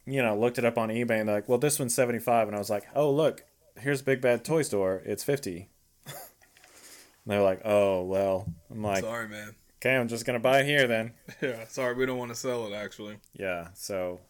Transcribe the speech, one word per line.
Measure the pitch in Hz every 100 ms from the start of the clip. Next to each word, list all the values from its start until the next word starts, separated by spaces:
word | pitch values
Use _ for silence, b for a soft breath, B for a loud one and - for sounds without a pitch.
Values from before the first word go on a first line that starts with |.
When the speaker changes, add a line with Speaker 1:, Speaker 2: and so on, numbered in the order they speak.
Speaker 1:
you | - 135
know, | 120 104
looked | 120 120
it |
up | 117 117
on | 110
eBay | 110 120 110
and | 107
they're | 104
like, | 101
"Well, | 123
this | 143 -
one's | 127
seventy-five." | - 123 117 - 117 110
And | 104
I |
was | 101
like, | 104 - -
"Oh, | 147
look, | 139 151 - - _ _ -
here's | 139 143
Big | 139 131
Bad | 127 120
Toy | 117 160
Store. | 143 104 95 95
It's | - 104
fifty." | - 139 98 87 92 _ _ _
<laughs> | -
And | - - _ _ _ - - - - - _ -
they're | 101
like, | 98 95
"Oh, | 110 104 101 92
well." | 90 95 98 95 101 - -
I'm | 113
like, | 107 98
Speaker 2:
Sorry, | 110 117 110
man. | 107 107 104 _ -
Speaker 1:
"Okay, | 123
I'm | 131 117
just | 117 117
gonna | 123
buy | 127 135
here | 143 147 127
then." | 113 113 - -
Speaker 2:
<laughs> | -
Yeah, | 139 117 110
sorry, | - 127
we | 123 131
don't | 127
wanna | 120
sell | 113 131 123 107
it, |
actually. | 104 104 - 104 104 _
Speaker 1:
Yeah, | - 95 87 85
so, | 92 - 98 90 90 -